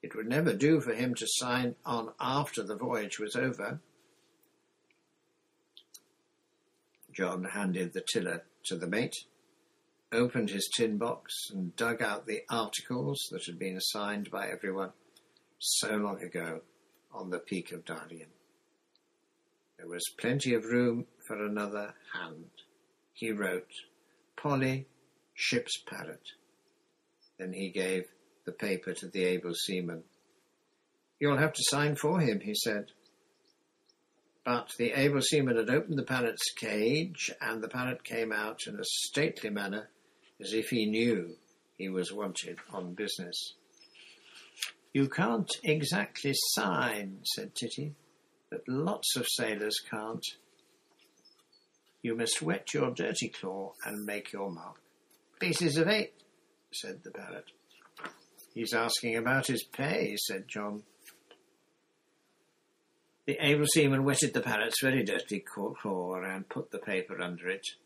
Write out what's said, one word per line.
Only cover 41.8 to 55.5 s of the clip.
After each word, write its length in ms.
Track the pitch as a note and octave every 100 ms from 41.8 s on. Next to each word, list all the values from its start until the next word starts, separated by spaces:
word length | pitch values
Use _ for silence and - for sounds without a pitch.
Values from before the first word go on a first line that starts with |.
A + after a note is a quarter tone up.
| F#2+
was 220 | F#2 F2
wanted 480 | G2+ G2+ F2+ F2 E2+ -
on 260 | G2 F2+ F2+
business. 580 | G#2 - F2 - - - _ _ - - - - - - - - - - _
"You 140 | C#3 C3+
can't 440 | - G#3 A#3 F#3 -
exactly 720 | - D#3 C#3 F#3+ G3+ - C#3+
sign," 840 | C3+ - - G2 A2+ B2 G#2+ G2 F#2+
said 300 | - - -
Titty, 400 | - A#2 - D3+ D3 _ _ _ _ _
"but 180 | A2+ -
lots 480 | C3 E3 - - C3
of 120 | A#2+
sailors 500 | - A2+ G#2 G#2+ G#2 -
can't. 380 | A2 A2 A#2 - - _ _ _ _ _ _ _ _ _ _ _ _ _ _ _ _
You 140 | B2 A2+
must 260 | A#2 -
wet 320 | D#3 F#3 -
your 160 | D3+ C3
dirty 400 | - - - A2+
claw 460 | - F#2+ F#2+ F#2+ - -
and 180 | G#2
make 280 | G#2 G#2 G2+
your 180 | G2+ G2
mark." 320 | E2+ E2+ - _ _ _ _ _ _
"Pieces 380 | F3+